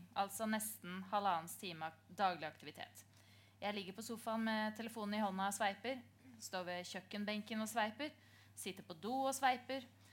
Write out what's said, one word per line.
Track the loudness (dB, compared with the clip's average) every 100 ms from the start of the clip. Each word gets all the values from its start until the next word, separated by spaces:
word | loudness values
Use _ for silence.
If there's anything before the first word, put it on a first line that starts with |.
| -6 -2
altså | 0 0 2
nesten | 2 0 -6 -4 -4 2
halvannens | 4 4 2 0 -6
time | -6 -4 -6
ak-, | -8 -12
daglig | 4 4 4 -4
aktivitet. | -6 -12 -12 -12 -14 -20 -20 -20 -20 -20 -4
Jeg | -2
ligger | -2 -4 -6
på |
sofaen | -6 -4 0 2
med | 4 4 2 0
telefonen | -6 -4 -2 2
i |
hånda | 2 4 0
og | 4
sveiper, | 2 2 -2 -4 -6 -20 -20 -14
står | -6 -4 -2
ved | -4
kjøkkenbenken | -4 -6 -6 -4 0 0 -2 -2
og | 0
sveiper, | 2 2 2 -4 -6 -20 -20 -20
sitter | -8 -6 -6
på | -8 -6
do | 0 2 2
og |
sveiper. | 4 4 4 0 -6 -6 -18 -20